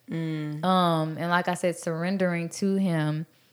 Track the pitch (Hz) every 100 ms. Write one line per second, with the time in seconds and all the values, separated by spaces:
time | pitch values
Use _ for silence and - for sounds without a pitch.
0 | - 165 160 156 151 151 175 185 175 160
1 | 160 156 170 175 180 180 180 165 - 160
2 | 175 196 185 170 170 - 196 196 190 165
3 | 151 151 165 _ _